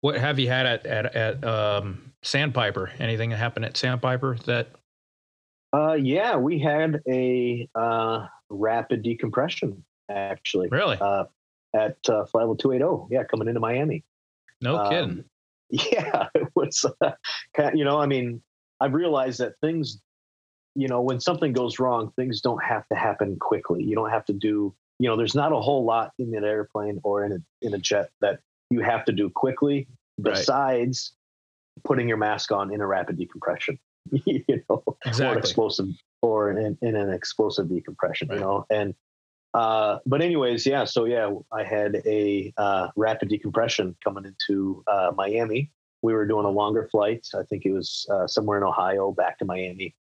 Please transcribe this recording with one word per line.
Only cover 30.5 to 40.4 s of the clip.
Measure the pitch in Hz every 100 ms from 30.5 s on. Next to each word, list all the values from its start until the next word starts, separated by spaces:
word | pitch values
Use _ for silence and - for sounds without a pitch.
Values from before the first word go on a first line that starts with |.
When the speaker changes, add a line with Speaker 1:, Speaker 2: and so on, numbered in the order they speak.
| 135 135 127 120 127 - _ _ _ _ _ _ -
Speaker 2:
putting | - 135 120
your | 110
mask | 107 104 -
on | 101 98
in | 104
a | 101
rapid | 95 87 87
decompression, | 87 - - 87 - 135 _ _
<laughs> | - 139 -
you | 139 - 127 -
know, | 110
or | - -
an | -
Speaker 1:
Exactly. | 117 135 113
Speaker 2:
explosive, | - - 110 - 98 87 _ _
or | 120 107 104
in, | 98 107 -
in | 117 107
an | 101
explosive | 92 - - 107 87 90
decompression, | 87 - - 87 - 80
Speaker 1:
Right. | 101
Speaker 2:
you |
know? | 95 98 -
And, | 107 101 - _ _ _ _ _
uh, | 117 113 110 107 101 -
but | 139
anyways, | 170 165